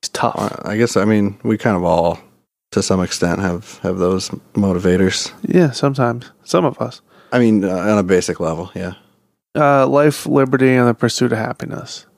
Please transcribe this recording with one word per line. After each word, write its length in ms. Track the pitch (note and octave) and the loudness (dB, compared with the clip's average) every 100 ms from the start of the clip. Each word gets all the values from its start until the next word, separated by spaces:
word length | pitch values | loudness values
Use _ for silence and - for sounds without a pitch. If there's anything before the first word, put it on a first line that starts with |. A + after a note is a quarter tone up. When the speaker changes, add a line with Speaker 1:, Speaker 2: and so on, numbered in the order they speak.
Speaker 1:
He's 80 | - | -10
tough. 260 | - A#2+ - G#2 - - | -4 -2 -2 -6 -6 -6
Speaker 2:
I, 60 | |
I 60 | G#2+ | -2
guess, 200 | A#2+ - | 0 2
I 80 | G2+ | 2
mean, 320 | A2 G2+ G2+ | 2 0 -4
we 140 | A#2 A2 | -4 -2
kind 160 | A#2+ F#2+ | 0 0
of 80 | |
all, 360 | F2 E2 E2+ E2+ - _ _ _ _ | 2 2 0 -2 -12 _ _ _ _
to 100 | - | -4
some 160 | F#2+ F#2+ | 0 0
extent, 380 | F2+ - F2 E2+ | -2 -2 -2 -2
have, 380 | F#2+ F2 - - | -2 -4 -10 -8
have 140 | F#2+ F#2 | -6 -2
those 300 | F2+ F#2+ - - _ | 0 -2 -4 -12 _
motivators. 760 | - G2 F2+ F#2 F2+ F#2+ - - - | -2 0 0 2 2 2 0 -8 -10
Speaker 1:
Yeah, 280 | - F#3 D#3+ | 0 2 2
sometimes. 600 | B2 C#3+ C3+ B2 A#2+ - _ | 2 -2 0 -2 -2 -10 _
Some 220 | - F3+ D#3+ | -2 0 0
of 160 | - | -2
us. 200 | A#2+ - _ _ _ | -10 -10 _ _ _
Speaker 2:
I 80 | B2 | 2
mean, 240 | A#2 A2 | 4 4
uh, 60 | F#2+ F#2 | 2 -2
on 200 | F#2+ G#2+ | 0 0
a 60 | |
basic 360 | F2+ F#2 F2 E2+ | 4 2 2 -4
level, 280 | E2+ D#2+ F#2 F#2 | -4 -4 -8 -8
yeah. 180 | F#2 F#2 _ _ _ _ _ - | -10 -10 _ _ _ _ _ 0
Speaker 1:
Uh, 320 | D3 C#3 C3+ | 2 4 4
life, 380 | C#3 D3+ C#3+ - | 4 2 0 -2
liberty, 480 | C#3+ C3+ C3 C3 B2+ | 0 2 2 4 4
and 100 | A#2+ | 4
the 60 | |
pursuit 380 | A#2 A#2+ - B2 | 2 -2 0 -2
of 60 | A2+ | 0
happiness. 680 | A2+ A#2+ - - - - - | -4 -8 -10 -12 -14 -18 -20